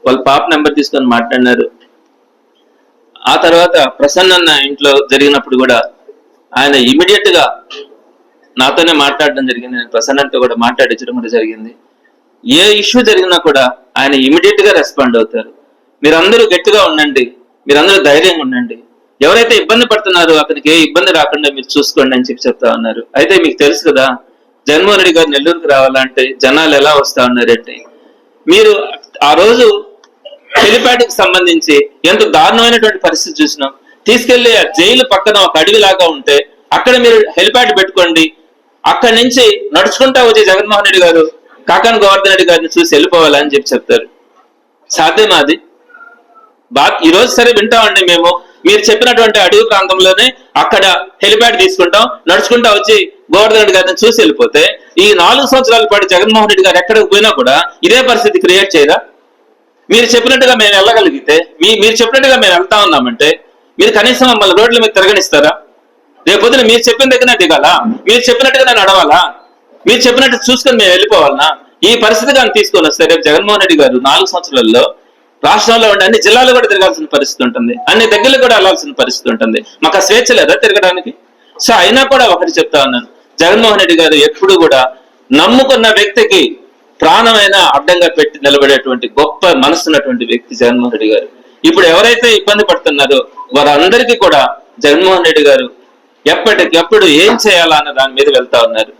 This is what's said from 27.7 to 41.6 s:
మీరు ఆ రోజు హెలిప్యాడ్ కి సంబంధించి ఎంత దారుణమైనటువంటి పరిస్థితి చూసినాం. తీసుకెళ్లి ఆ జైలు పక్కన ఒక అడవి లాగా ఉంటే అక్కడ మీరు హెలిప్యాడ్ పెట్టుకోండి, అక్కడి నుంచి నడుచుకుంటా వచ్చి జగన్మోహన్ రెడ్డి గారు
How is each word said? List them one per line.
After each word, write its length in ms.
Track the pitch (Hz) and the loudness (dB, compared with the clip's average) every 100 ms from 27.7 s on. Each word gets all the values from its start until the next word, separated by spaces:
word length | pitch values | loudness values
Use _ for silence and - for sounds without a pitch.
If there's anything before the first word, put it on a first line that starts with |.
| 120 - _ _ _ _ _ - | -20 -20 _ _ _ _ _ -2
మీరు 200 | 185 214 202 - - _ - 143 | 2 4 2 -4 -14 _ -4 0
ఆ 20 | 156 | 2
రోజు 260 | 202 247 233 403 - - _ _ - - _ - | 2 4 2 0 -6 -20 _ _ -20 -20 _ -2
హెలిప్యాడ్ 420 | 202 226 247 247 240 | 0 0 0 0 -2
కి 60 | - | 0
సంబంధించి 540 | 190 185 175 165 156 143 143 _ 160 | -2 0 0 0 0 0 0 _ -2
ఎంత 120 | 208 208 190 | 0 0 2
దారుణమైనటువంటి 600 | 190 226 233 233 220 196 175 | 2 2 0 0 -2 -2 -4
పరిస్థితి 280 | 160 - 151 | -4 -8 -4
చూసినాం. 300 | 151 147 135 - _ _ - | -4 -4 -10 -10 _ _ -2
తీసుకెళ్లి 460 | 240 240 247 240 220 | -2 2 2 2 0
ఆ 20 | 165 - | -2 -2
జైలు 260 | 175 254 254 | 0 0 0
పక్కన 240 | 190 220 208 185 | 0 0 0 0
ఒక 120 | 160 | 0
అడవి 200 | 170 214 | 0 2
లాగా 220 | 202 190 175 | 2 2 0
ఉంటే 220 | 147 135 143 - _ _ 160 | -2 0 0 -2 _ _ -2
అక్కడ 180 | 247 247 | 0 2
మీరు 140 | 240 226 214 - | 2 2 2 0
హెలిప్యాడ్ 360 | 196 247 247 - | -2 0 0 -2
పెట్టుకోండి, 460 | 185 - 175 160 160 _ _ _ _ _ - | -2 -2 -2 0 -2 _ _ _ _ _ -4
అక్కడి 220 | 170 240 226 | -2 0 0
నుంచి 240 | 247 247 233 202 - 170 | 0 2 0 0 -4 -2
నడుచుకుంటా 440 | 190 - 262 262 240 | -2 0 0 2 2
వచ్చి 140 | 214 196 | 2 2
జగన్మోహన్ 360 | 190 208 208 202 | 2 0 -2 0
రెడ్డి 120 | 190 | 2
గారు 200 | 175 165 156 - _ _ | 2 2 0 -4 _ _